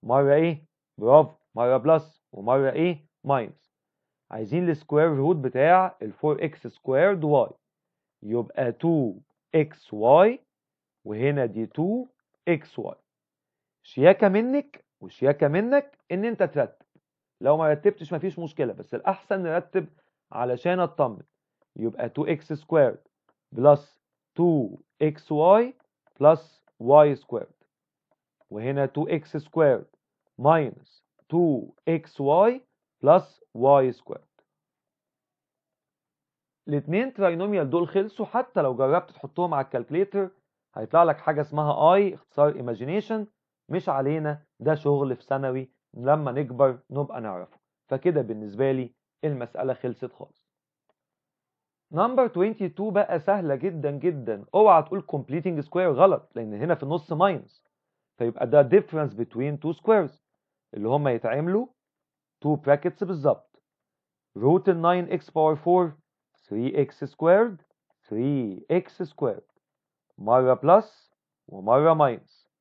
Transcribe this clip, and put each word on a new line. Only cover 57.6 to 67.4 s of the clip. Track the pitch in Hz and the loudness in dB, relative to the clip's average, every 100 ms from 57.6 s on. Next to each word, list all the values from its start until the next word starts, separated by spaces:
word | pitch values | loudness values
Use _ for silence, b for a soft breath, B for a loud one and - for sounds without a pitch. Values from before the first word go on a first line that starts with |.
| _ _ _ _ _ _ | _ _ _ _ _ _
فيبقى | 117 - 123 | -6 -4 2
ده | 143 139 | 2 4
difference | 190 - 156 147 | 2 2 -6 -6
between | 104 117 113 139 147 | -6 -10 -6 -6 -6
two | 151 165 | -8 -6
squares | - 220 147 _ _ _ _ _ _ | 0 2 0 _ _ _ _ _ _
اللي | 104 107 | -8 -2
هم | 139 139 | 0 0
يتعملوا | 117 113 131 165 202 247 _ _ _ _ _ _ _ 147 | -2 -4 -4 -2 -4 -4 _ _ _ _ _ _ _ -4
two | 151 | -4
brackets | 143 147 175 - | 0 0 0 -6
بالظبط. | 180 175 139 113 _ _ _ _ _ _ _ _ _ 98 | -8 -2 -2 -2 _ _ _ _ _ _ _ _ _ -4
روت | 123 185 190 | 0 2 0
ال | 170 | 0
nine | 170 180 175 180 | 0 0 -2 -6
x | - | -6
power | 160 156 151 | 0 0 0
four | 170 180 170 147 _ _ _ _ _ | 0 2 0 -6 _ _ _ _ _
three | 104 127 143 | -6 -4 -2
x | 135 - 143 | -4 -6 -14
squared، | _ 165 190 | _ 2 2